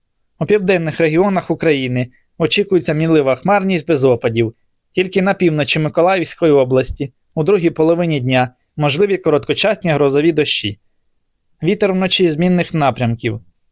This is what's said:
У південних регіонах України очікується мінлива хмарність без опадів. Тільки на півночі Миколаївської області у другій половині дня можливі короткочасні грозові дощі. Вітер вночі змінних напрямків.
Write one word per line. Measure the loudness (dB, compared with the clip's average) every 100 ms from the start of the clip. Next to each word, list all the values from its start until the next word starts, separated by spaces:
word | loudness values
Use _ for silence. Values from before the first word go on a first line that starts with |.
| _ _ _ -8
У | 0
південних | 0 2 0 -2 -2
регіонах | 0 2 0 0 -4
України | -2 0 0 0 -4 -4 _ _ -4
очікується | -2 0 0 0 0
мінлива | -2 2 2 2
хмарність | 0 0 0 0 -2 -2
без | 0
опадів. | 2 2 0 -2 -2 -4 _ _ _
Тільки | -4 -2 0
на | 0
півночі | 2 0 0 -2 -2
Миколаївської | -2 2 2 2 -4 0 2
області | 4 4 0 -2 -6 -10 _ _
у | -4
другій | 0 2 0
половині | 0 0 2 0 -2
дня | 0 0 0 _ _ -4
можливі | -2 0 0 0
короткочасні | 0 0 0 -2 -2 -2 -2
грозові | 0 2 2 0
дощі. | 0 -2 -2 -6 -10 _ _ _ _ _ _ _ -6
Вітер | -2 0 0
вночі | 0 -2 0 0
змінних | 2 0 0 0
напрямків. | 0 0 0 -2 -2 -6 -8 -12 _ _